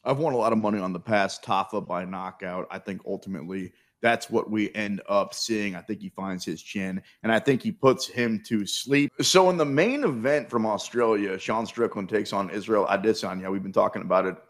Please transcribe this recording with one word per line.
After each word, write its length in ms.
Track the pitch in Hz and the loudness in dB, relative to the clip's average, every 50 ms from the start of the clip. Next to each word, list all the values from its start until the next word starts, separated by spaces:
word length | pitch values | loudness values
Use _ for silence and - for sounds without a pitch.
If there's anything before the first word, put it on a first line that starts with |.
| _ | _
I've 140 | 123 135 139 | 0 0 0
won 160 | 160 156 131 | 2 0 2
a 20 | |
lot 160 | 120 107 113 | 2 2 4
of 60 | 113 110 | 2 4
money 220 | 107 104 104 104 | 2 2 0 0
on 120 | 92 92 | -2 -2
the 80 | 92 90 | -4 -6
pass, 380 | - - 110 101 98 98 - - | -2 2 2 2 2 2 -2 -8
Tafa 480 | - - 104 95 95 - - 104 92 | -4 -2 0 0 0 -2 -4 -6 -4
by 180 | - 90 90 92 | -4 -6 -6 -6
knockout. 640 | 90 95 92 92 92 92 - 95 90 90 92 - - | -6 -8 -8 -8 -10 -10 -10 -10 -8 -6 -8 -8 -8
I 80 | - 95 | -12 -12
think 220 | - - 98 90 - | -10 -10 -10 -10 -6
ultimately 680 | - 98 95 - 98 95 80 76 85 95 98 90 90 _ _ _ _ _ _ | -8 -8 -8 -6 -8 -8 -8 -8 -8 -8 -8 -8 -10 _ _ _ _ _ _
that's 260 | - 117 117 117 - - | 2 2 2 2 -2 -2
what 220 | 110 113 - - | 0 0 0 0
we 240 | 107 107 104 101 - | 0 0 0 0 -2
end 260 | 107 107 104 101 95 - - | -4 -4 -2 -4 -6 -4 0
up 240 | 101 101 95 95 | 2 2 2 0
seeing. 440 | - - - - 113 107 104 101 92 | -4 -8 -4 -2 -2 0 0 -2 -4
I 40 | 90 | -8
think 200 | - - 110 95 | -8 -8 -10 -8
he 100 | 101 95 | -8 -14
finds 340 | _ - 95 98 92 92 - | _ -8 -6 -6 -6 -6 -6
his 160 | - 80 78 | -8 -8 -8
chin, 400 | - - - 104 95 95 92 95 - - _ _ | -10 -8 -6 -4 -4 -4 -4 -6 -8 -10 _ _
and 100 | - 110 | 0 2
I 60 | 113 107 | 2 4
think 240 | - 139 135 113 | 4 2 0 2
he 100 | - 113 | 0 -4
puts 340 | 95 - - 131 123 131 - | -4 4 4 4 4 4 -2
him 360 | - - 123 120 117 110 104 - - | -6 -2 -2 0 0 -2 -4 -4 -2
to 180 | 117 107 98 | -2 -2 -2
sleep. 460 | 95 - - - 123 139 143 143 135 _ - | -2 -4 -6 -2 2 2 2 2 2 _ -2
So 260 | 135 - - 185 185 180 | 0 6 6 6 6 6
in 80 | 180 | 4
the 80 | 170 156 | 2 0
main 400 | 147 135 143 170 233 262 294 294 | 2 4 4 4 4 2 0 0
event 460 | 202 135 113 110 135 147 147 120 - | 0 -2 0 0 2 0 0 0 0
from 160 | 117 117 110 | -2 0 0
Australia, 720 | 110 104 98 - - - 120 120 113 110 104 101 98 95 92 | 0 -2 -2 -4 -4 0 2 2 4 4 2 2 -2 -4 -4
Sean 260 | - - 110 110 113 | -4 -2 -2 -2 -2
Strickland 460 | 101 - 117 117 101 - 104 98 90 | -4 -2 -2 -2 0 0 -4 -6 -2
takes 220 | 110 107 98 - | -2 -2 -2 0
on 180 | - 98 98 90 | -2 -2 -2 -2
Israel 360 | 78 107 92 104 110 104 95 | -4 -8 -2 2 2 2 4
Adesanya. 640 | - 98 98 95 110 110 - - 95 92 92 92 92 | 4 2 2 2 2 2 2 -2 -6 -6 -6 -4 -4
We've 120 | 95 98 | -4 -4
been 100 | 95 98 | -4 -2
talking 300 | 95 - 101 101 - 104 | 2 2 2 2 0 -4
about 240 | 98 90 92 92 92 | -2 2 2 2 2
it 100 | 92 90 - - - | 2 -4 -6 -2 0